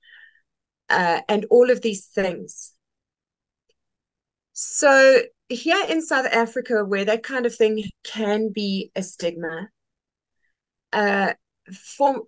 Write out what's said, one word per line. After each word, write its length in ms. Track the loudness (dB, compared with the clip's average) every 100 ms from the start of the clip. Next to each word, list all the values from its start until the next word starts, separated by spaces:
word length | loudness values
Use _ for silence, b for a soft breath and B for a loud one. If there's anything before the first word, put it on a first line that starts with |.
| b b b b b _ _ _ _
uh, 300 | 0 2 0 0
and 200 | -2 4
all 220 | 4 6
of 100 | 2
these 240 | 0 -6 -8
things. 680 | -4 -4 -6 -14 -18 -20 _ _ _ _ _ _ _ _ _ _ _ _ _ _ _ _ _ _
So 720 | -14 -8 0 4 6 8 6 2 _ _
here 380 | -6 0 0 0
in 140 | -2
South 240 | -2 -2 0
Africa, 580 | 0 0 -4 -2 -2
where 220 | 0 -2 0
that 160 | -2
kind 240 | -4 -4 -4
of 80 |
thing 280 | 0 0 0 -6 -12
can 480 | -14 -6 -2 -2 -2
be 380 | -4 -4 -4 -6
a 80 | -8
stigma, 680 | -10 -6 -8 -6 -10 -10 -14 _ _ _ _ _ _ _ _ _ _ _ _
uh, 400 | -2 0 0 -2 -4 _ _ _ -20 -20 0
for, 280 | 0 0